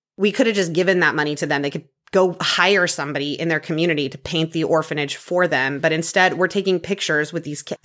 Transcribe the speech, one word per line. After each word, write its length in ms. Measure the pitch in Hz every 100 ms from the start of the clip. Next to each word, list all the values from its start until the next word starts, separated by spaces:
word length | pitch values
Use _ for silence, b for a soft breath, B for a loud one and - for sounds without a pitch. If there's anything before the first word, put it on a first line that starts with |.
| _ -
We 140 | 202
could 140 | - 226
have 80 | 202
just 180 | 170
given 260 | 165 180 180
that 160 | 156 147
money 200 | 147 147
to 100 | 147
them. 160 | 147
They 80 | 143
could 180 | 151 - _ _
go 240 | 196 185 170
hire 460 | - - 180 202 175
somebody 520 | - 143 143 143 143
in 80 | 165
their 120 | 156
community 480 | - 160 170 151 135
to 80 | 135
paint 340 | - 165 160
the 140 | 165 156
orphanage 500 | 160 156 151 143 -
for 320 | - 180 175
them. 320 | 143 135 139
But 140 | 160
instead, 400 | 160 165 190 185
we're 140 | 165 180
taking 300 | 202 190 180
pictures 520 | 165 196 - 151 151
with 140 | 170 151
these 160 | 147
kids. 180 | - -